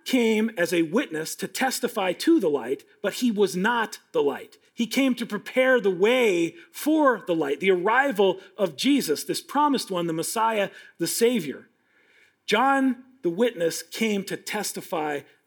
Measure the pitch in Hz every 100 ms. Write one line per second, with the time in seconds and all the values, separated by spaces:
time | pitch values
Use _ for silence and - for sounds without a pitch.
0 | - 262 226 214 220 226 170 175 165 196
1 | - 156 156 - - - 254 - 240 220
2 | 185 170 - 330 175 143 120 139 - _
3 | 202 - 247 202 190 175 208 240 214 -
4 | _ 160 143 120 - - _ - 226 -
5 | 269 247 185 208 - 254 262 254 196 175
6 | 208 254 233 175 165 - - - 294 311
7 | 285 220 - 165 143 147 185 185 180 240
8 | 285 202 196 180 - - 190 139 262 285
9 | 156 143 - 165 - 269 294 254 - 180
10 | 170 160 160 226 226 220 190 - - -
11 | 165 - 233 247 147 - - _ _ _
12 | _ _ _ _ - 208 269 269 269 240
13 | - _ 175 170 240 170 165 160 - -
14 | 220 202 190 160 - 208 190 - - 170
15 | 151 143 - _